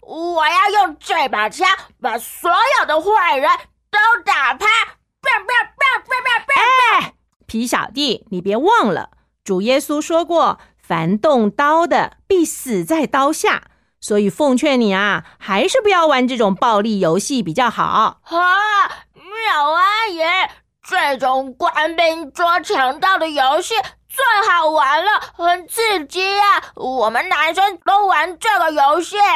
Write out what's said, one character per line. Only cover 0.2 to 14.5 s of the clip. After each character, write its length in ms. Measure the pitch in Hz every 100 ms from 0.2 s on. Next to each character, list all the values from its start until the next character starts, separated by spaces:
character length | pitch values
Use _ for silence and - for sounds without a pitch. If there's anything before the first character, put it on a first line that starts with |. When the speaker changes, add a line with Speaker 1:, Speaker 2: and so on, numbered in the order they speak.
| 339 339 302
Speaker 1:
要 240 | 349 403
用 260 | 403 370 294
这 300 | - 349 269
把 180 | 220 214
枪 200 | - 370 381 - _
把 160 | 247 233
所 340 | - - 349 359 480 523
有 60 | 339
的 120 | 302
坏 340 | 349 427 349 285
人 140 | 294 359 - _ _
都 80 | 415 440 453
打 300 | 339 349 262
趴！ 120 | 262 415 453 403 - _ _ 539 453 392 494 440 _ 554 494 - 508 494 466 -
Speaker 2:
哎， 580 | 539 453 523 480 392 214 _ _ _ _
皮 200 | 220 240
小 240 | 262 147
弟， 340 | 202 285 202 -
你 100 | 180
别 160 | 180 208
忘 320 | 320 466 262
了， 220 | 156 - _ _ _
主 160 | - 185
耶 180 | 208 269
稣 220 | 294 302
说 240 | 302 330
过， 340 | 339 339 254 - - _
凡 400 | _ 165 165 208
动 320 | 320 269 214
刀 360 | - 285 320 339
的 300 | 262 170 _ _
必 200 | 381 311
死 360 | - - 208
在 240 | 165 320 269
刀 240 | 277 269
下。 340 | 311 415 302 - _ _ _
所 180 | - 208
以 120 | 202
奉 260 | - 294